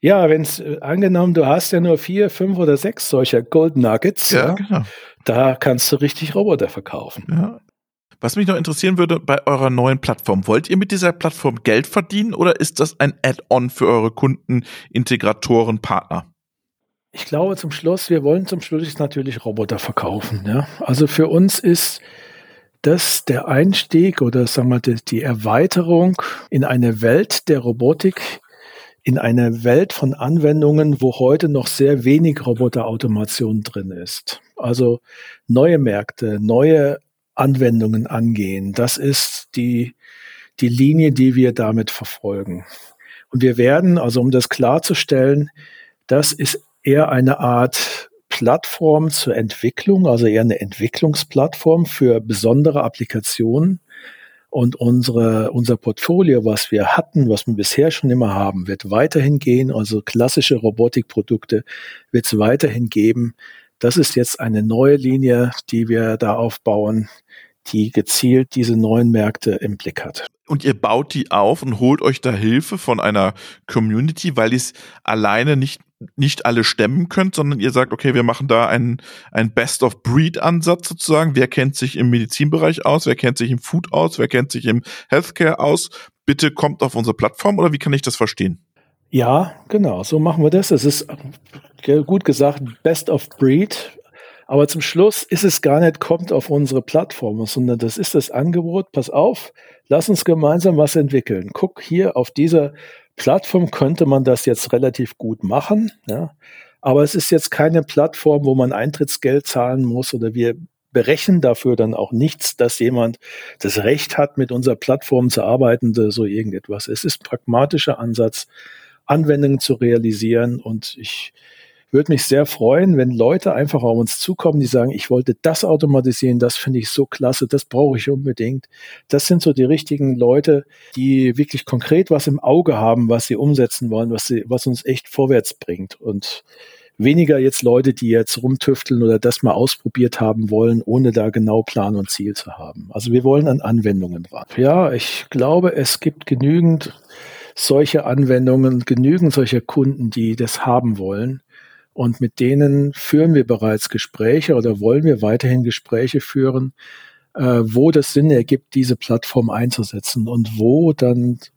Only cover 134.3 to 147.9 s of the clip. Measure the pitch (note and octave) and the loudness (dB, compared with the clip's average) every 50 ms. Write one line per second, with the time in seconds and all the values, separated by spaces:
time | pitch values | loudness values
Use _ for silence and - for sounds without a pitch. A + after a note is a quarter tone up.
134.3 | B2+ A2+ G#2+ A2+ B2+ B2 - C#3 B2 A#2 - - C3 B2+ - - - - C#3 C3 | -4 -4 -2 -4 -4 -4 -2 -4 -4 -4 -4 -4 -6 -6 -6 -12 -2 -2 0 2
135.3 | C3+ A#2+ G#2+ - - _ - - F2 F2+ F#2+ F#2+ - _ - A2+ G#2 G2 - - | 2 2 2 -2 -10 _ -10 -10 -10 -10 -10 -14 -14 _ -8 -6 -6 -6 -6 -8
136.3 | - - _ _ _ _ - - - - _ _ _ _ G#2 B2+ D3+ E3+ E3+ C#3+ | -12 -14 _ _ _ _ -20 -20 -20 -20 _ _ _ _ 2 2 4 4 4 4
137.3 | D3 C3+ C3 C3+ C3+ - - A#2+ A#2+ B2 C3 C3+ B2+ - - A#2 A2+ A2+ A2+ - | 4 2 2 0 0 0 0 2 2 4 2 2 0 0 0 2 2 2 2 0
138.3 | - - A#2 B2+ C3 C3 - - C3+ - - - C3+ A#2+ A#2+ A2+ A2+ A2 G#2+ A#2+ | -4 -4 -2 -2 -2 0 0 0 0 0 0 -2 0 2 4 4 2 4 2 0
139.3 | A#2+ - - - - G#2+ B2 C3+ - - _ A2+ - - B2 A#2+ - - A2+ G#2+ | 0 2 0 0 2 2 0 0 -2 -4 _ -8 -2 0 0 0 0 0 -2 0
140.3 | A2 A2+ A2 G#2 G#2+ G#2+ A2+ A#2 A#2 A2+ A2+ - A2+ B2+ C3 B2 A2 A2+ G#2+ A2 | 0 0 -2 0 0 2 2 2 2 0 0 0 0 2 2 2 2 2 0 0
141.3 | G#2 A2+ A2 A2 A2 A2+ A2 - - A#2+ G2 G2+ G#2 G2+ G2 - - - G2+ G#2 | 0 0 0 2 2 0 0 -2 -4 -4 -2 -2 -2 -4 -4 -6 -8 -8 -6 -8
142.3 | G2+ - - - - - E2+ D#2 - - F2 F2+ - - G#2+ A#2+ A#2 B2+ B2 C3+ | -8 -8 -12 -16 -16 -16 -18 -18 -18 -18 -20 -12 -12 -8 -4 2 2 4 4 4
143.3 | C3+ C#3+ D3 D#3 C3 C3+ - G#2+ A#2 A#2 G#2 G#2+ G2+ F#2+ F#2 F2+ F2 E2+ E2+ - | 4 4 4 2 0 0 0 0 0 2 2 2 0 0 -2 -4 -8 -10 -12 -14
144.3 | - - - _ - - B2 C3+ D3+ F3+ F#3 D3 B2 B2 - - - - - _ | -14 -18 -16 _ -2 0 2 4 4 4 2 2 0 -2 -6 -6 -8 -10 -12 _
145.3 | - C#3 B2+ C3+ D#3+ F3 F3+ F3+ E3 D3 C#3 B2+ - - - D#3+ D3 - - - | -4 -2 0 2 2 2 2 2 0 0 -2 -2 -4 -2 -4 -4 -6 -6 -4 -4
146.3 | C#3 B2 C3 C#3 D3+ E3+ E3+ E3 E3 D#3 - - - _ _ _ - - - - | -2 0 2 2 2 4 4 2 2 0 -2 -8 -16 _ _ _ -20 -20 -20 -20
147.3 | - - - - - - - - C#3 C#3 D3+ C#3+ | -20 -20 -20 -20 -12 -8 0 2 4 4 4 2